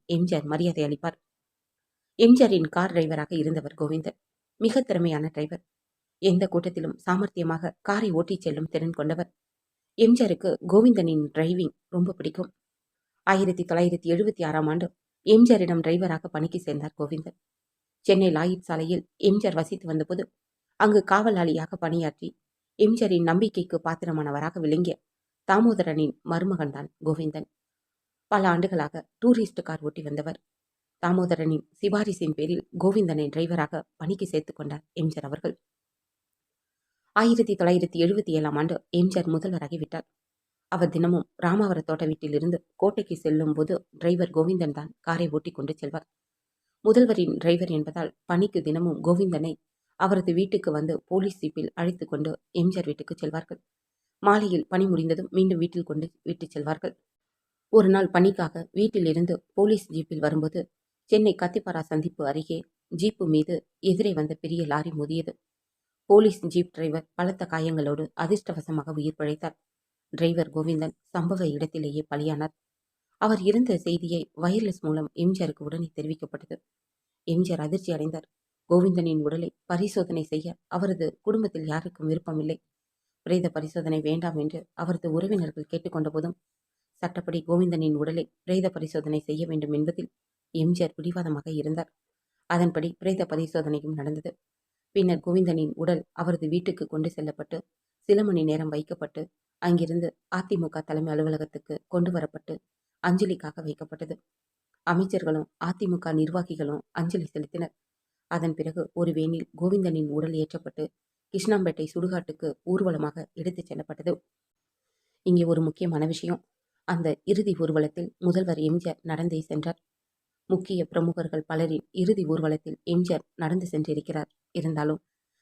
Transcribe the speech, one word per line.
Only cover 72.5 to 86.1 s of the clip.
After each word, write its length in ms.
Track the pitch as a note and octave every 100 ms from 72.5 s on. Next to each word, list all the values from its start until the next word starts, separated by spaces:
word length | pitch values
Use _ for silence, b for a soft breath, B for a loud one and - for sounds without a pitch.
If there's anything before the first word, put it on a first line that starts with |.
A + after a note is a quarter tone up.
| _ _ _ _ _ _ -
அவர் 200 | G#3+ G3+
இறந்த 300 | F#3 A#3 B3 F3
செய்தியை 420 | F3 E3+ E3+ E3+ - D3+
வயர்லெஸ் 440 | F3 G#3+ G#3 -
மூலம் 260 | D#3 D#3 D3+
எம் 180 | - F3
ஜி 100 | F#3
ஆருக்கு 200 | D#3+ -
உடனே 240 | D3 E3 E3
தெரிவிக்கப்பட்டது. 640 | - D3+ D#3 C#3+ C#3+ - E3 _ _ _ _ _ _ -
எம் 160 | E3
ஜி 100 | F3+
ஆர் 100 | E3 D3+
அதிர்ச்சி 260 | F#3+ F3+
அடைந்தார். 360 | D#3 D#3 D#3+ - _ _ _ -
கோவிந்தனின் 520 | F3 F#3 F3 E3 D#3
உடலை 280 | D3 E3 E3 - -
பரிசோதனை 580 | F3 G3+ G#3 F3 E3
செய்ய 320 | D3+ D#3 E3+ - -
அவரது 400 | F3+ F#3+ E3+ D#3 -
குடும்பத்தில் 460 | G#3 A3 G#3 E3 D#3
யாருக்கும் 420 | D#3 F3 - D#3
விருப்பமில்லை. 480 | E3 E3+ D#3 D#3 D#3+ _ _ _ _ _ _ D#3
பிரேத 220 | F3+ F3
பரிசோதனை 520 | D#3 D#3 E3+ D#3 D#3
வேண்டாம் 360 | D3+ E3 E3+ D#3
என்று 240 | D3+ E3 -
அவரது 340 | - E3+ E3+ E3+
உறவினர்கள் 580 | D#3+ F#3+ G3+ D#3 D#3 -
கேட்டுக்கொண்ட 400 | E3+ F3+ D#3+
போதும், 280 | D#3